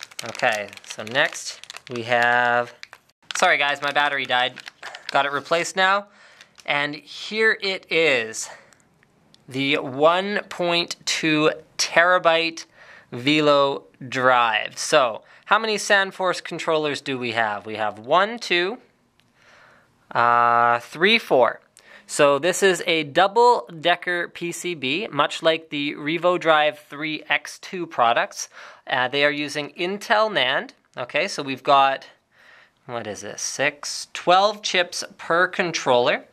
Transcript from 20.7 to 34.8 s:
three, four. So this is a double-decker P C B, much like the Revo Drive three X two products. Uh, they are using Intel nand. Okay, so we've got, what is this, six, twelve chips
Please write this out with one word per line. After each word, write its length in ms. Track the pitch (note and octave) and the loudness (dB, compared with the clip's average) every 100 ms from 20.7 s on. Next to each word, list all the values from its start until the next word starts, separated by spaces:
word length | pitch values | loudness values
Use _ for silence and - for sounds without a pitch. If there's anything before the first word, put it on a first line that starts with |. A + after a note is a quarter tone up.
| A#2+ | 2
three, 380 | - D3+ G3 A3+ | -4 -2 2 2
four. 420 | - C#3+ A2+ - _ _ - - - | 2 4 4 0 _ _ -20 -20 -6
So 320 | - C#3+ C#3 | 2 4 4
this 240 | E3+ F3+ | 0 2
is 200 | G3 F3 - | 2 2 0
a 180 | D#3+ | -2
double-decker 1200 | D3 E3 G3 A3 A#3+ A#3+ - E3 E3+ E3+ F3+ F3 E3+ | 0 2 2 4 4 4 -2 -4 -2 -2 -2 -4 -6
P 220 | - F3 | -8 -10
C 240 | D#3+ F3+ | -8 -8
B, 320 | D#3+ C3 E3 A3 | -6 -4 -4 -4
much 300 | C#3+ D#3 - | -2 -2 0
like 260 | E3 D#3+ D#3+ | 0 0 -2
the 280 | D3 D3 D3 | -6 -6 -6
Revo 440 | D3 E3+ F3+ F3 | -6 0 0 2
Drive 380 | D#3+ D3+ D3+ D3 | 4 4 4 -2
three 440 | - C#3+ D#3 D3+ - | -10 -10 -8 -6 -2
X 300 | D3+ - - | -2 -4 -16
two 280 | - F#3 E3 | -12 -10 -6
products. 600 | - A#2 C3 G3 - - - - - - | 2 2 2 -2 -6 -14 -16 -20 -16 -4
Uh, 220 | C3+ B2 | -2 0
they 140 | C#3 | 2
are 80 | D3 | 0
using 380 | D3 D3 D3 C#3+ - | 0 -6 -8 -8 -6
Intel 540 | F3 G#3 - G#3+ A3 | -6 -4 0 0 0
nand. 380 | E3 B2+ D3+ B3+ - _ C3 | 0 0 -2 -4 -14 _ -12
Okay, 320 | B2 D3 F#3+ | -6 -4 -4
so 140 | D#3+ | -6
we've 200 | C3+ C3 | -8 -4
got, 440 | - C#3 C3+ C3+ - _ _ _ _ - _ _ - | 2 4 4 0 -10 _ _ _ _ -20 _ _ -12
what 200 | A#2 G#2+ | -10 -8
is 140 | G2 | -10
this, 220 | G#2 - | -12 -10
six, 680 | - - C#3+ D3 - - - | -8 -2 -2 -4 -10 -10 -12
twelve 480 | - F3 F#3 G#3 G#3 | -4 2 4 2 -2
chips 420 | - F#3 | -2 0